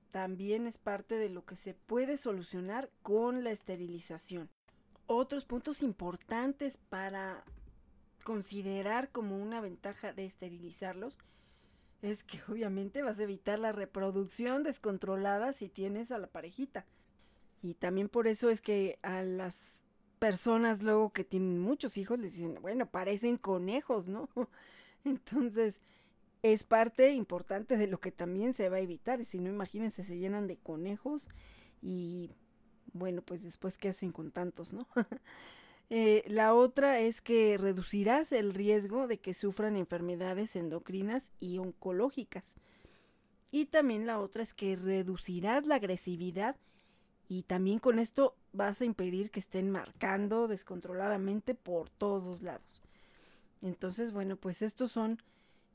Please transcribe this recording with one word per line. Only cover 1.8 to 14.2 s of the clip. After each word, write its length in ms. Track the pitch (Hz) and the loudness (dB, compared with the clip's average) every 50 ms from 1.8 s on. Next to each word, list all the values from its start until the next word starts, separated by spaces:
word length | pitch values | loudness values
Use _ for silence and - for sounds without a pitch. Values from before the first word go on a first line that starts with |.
| _ - 220 240 262 262 294 | _ -2 0 0 0 0 -2
solucionar 760 | 277 - 247 202 185 175 - - 180 180 185 208 247 277 - _ _ - | -2 -2 -4 -4 -4 -6 -8 -8 -8 -6 -6 -6 -6 -8 -8 _ _ -2
con 400 | 202 202 220 233 240 247 254 247 | 2 2 2 4 2 0 0 -2
la 60 | 233 | -4
esterilización. 1000 | 214 208 - - 185 175 180 170 170 170 170 - 170 160 - - 185 175 160 - _ _ _ _ _ _ _ _ - - _ | -4 -6 -6 -8 -8 -8 -8 -8 -8 -10 -10 -10 -12 -10 -10 -10 -10 -10 -10 -12 _ _ _ _ _ _ _ _ -20 -10 _
Otros 380 | - 226 233 262 - 285 285 - | 0 2 2 2 2 -2 -6 -6
puntos 380 | - 240 247 - - 294 - 294 | -4 -6 -6 -4 -4 -4 -2 -2
importantes 960 | 262 190 - 185 180 175 175 - - 220 226 247 269 277 277 294 277 262 - _ - | -2 -2 -2 -4 -6 -6 -6 -6 -6 -4 -2 -2 -2 -2 -2 -4 -6 -6 -8 _ -10
para 560 | - 190 190 196 190 196 190 190 185 - - - - - - - - - - - - - - _ _ - - | -8 -6 -6 -4 -4 -6 -6 -6 -8 -10 -12 -18 -20 -20 -20 -20 -20 -20 -20 -20 -20 -20 -20 _ _ -14 -8
considerar 840 | - 226 214 190 - 196 202 196 196 196 196 196 202 214 240 262 277 | -6 -4 -4 -4 -6 -8 -6 -4 -4 -4 -2 -2 -2 -2 -2 -2 -4
como 280 | - 254 220 202 196 196 | -4 -6 -4 -4 -4 -4
una 220 | 202 214 233 233 | -4 -6 -6 -6
ventaja 520 | 220 190 175 - - 196 202 - - 202 - | -6 -8 -8 -8 -10 -10 -10 -8 -10 -10 -8
de 140 | - 190 | -8 -8
esterilizarlos 920 | 190 190 - - 180 175 175 175 170 170 - 202 185 185 180 202 262 285 - - _ _ _ _ - - _ _ _ _ _ _ _ _ _ - | -10 -10 -10 -12 -12 -12 -12 -12 -12 -10 -8 -8 -8 -6 -8 -8 -10 -10 -14 -20 _ _ _ _ -20 -20 _ _ _ _ _ _ _ _ _ -4
es 200 | 202 214 208 - | -4 -4 -4 -6
que, 160 | - - 160 - - | -12 -14 -12 -10 -8
obviamente, 540 | 214 226 226 208 190 196 196 202 - 277 294 | -4 -2 -2 -2 -2 -2 -4 -4 -4 -2 -2
vas 160 | 247 214 202 | -2 -2 -2
a 60 | 214 | -2
evitar 340 | 202 196 185 - - 202 214 | -4 -4 -4 -4 -2 -2 0
la 140 | 226 220 214 | 0 0 0
reproducción 880 | 208 196 190 - 196 190 196 190 196 | -2 -4 -6 -2 -2 0 0 2 0